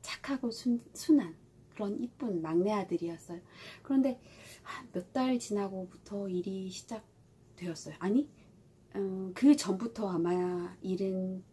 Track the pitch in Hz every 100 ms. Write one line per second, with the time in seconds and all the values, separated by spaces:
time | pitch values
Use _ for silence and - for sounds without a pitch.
0 | - - - 269 240 226 247 240 - -
1 | - 294 175 - - - - - 208 208
2 | 240 - 247 180 160 165 196 208 185 170
3 | 170 165 - 175 - - - - - 269
4 | 262 247 - - - - - - - 180
5 | 180 254 254 247 - 208 190 190 185 -
6 | - 202 196 180 180 190 190 185 - 220
7 | - - - - - - 175 160 - 151
8 | 180 233 294 - - - - - - 196
9 | 196 190 190 185 262 285 - 190 226 -
10 | 202 175 170 180 180 175 175 - 185 185
11 | 190 185 185 190 -